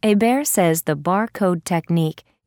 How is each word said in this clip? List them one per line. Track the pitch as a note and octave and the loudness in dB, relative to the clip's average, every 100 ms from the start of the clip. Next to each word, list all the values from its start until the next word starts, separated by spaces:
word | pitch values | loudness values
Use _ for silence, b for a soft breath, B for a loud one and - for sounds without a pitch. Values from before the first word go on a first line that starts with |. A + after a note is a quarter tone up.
Hébert | A3 G#3 A3+ B3+ D4 | 2 2 2 0 -2
says | - F3 E3 | 0 2 2
the | - D3 | -2 -4
barcode | D3 F#3+ A3+ - G3 F3 | -2 -2 -2 -2 -2 -2
technique | - E3+ - E3+ D#3+ - _ _ | -2 -4 0 0 0 -4 _ _